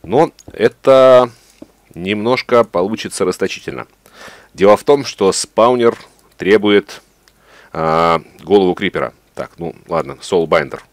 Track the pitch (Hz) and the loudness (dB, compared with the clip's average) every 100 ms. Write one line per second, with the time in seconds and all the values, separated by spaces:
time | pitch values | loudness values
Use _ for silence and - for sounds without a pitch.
0 | 80 120 160 _ - - 110 - 135 135 | -2 0 -2 _ -20 -2 -2 0 2 4
1 | 131 127 120 120 _ _ - _ _ - | 6 6 4 -6 _ _ -20 _ _ -12
2 | 92 104 110 127 - 120 107 87 98 110 | -6 -4 -4 -4 0 0 0 -2 -4 -6
3 | 95 - 90 - 95 - - - - _ | -10 -6 -6 -4 -8 -8 -14 -14 -16 _
4 | _ - - - _ - 98 104 - 143 | _ -20 -20 -20 _ 0 4 4 2 0
5 | 127 - 98 - - - 117 123 117 113 | -2 -2 -2 -2 -6 0 0 2 0 -2
6 | - _ _ _ 85 104 104 101 - - | -20 _ _ _ 0 2 2 0 -2 -20
7 | _ _ _ _ _ _ _ 80 80 80 | _ _ _ _ _ _ _ -6 -2 0
8 | 85 82 - _ - 101 92 85 98 80 | 2 0 -4 _ 0 2 2 -2 -6 -6
9 | 62 _ _ - - - 85 - - 82 | -8 _ _ -16 -16 -12 -14 -14 -8 -6
10 | 69 67 - 92 80 82 69 64 _ | -6 -14 -4 -4 0 -2 -2 -12 _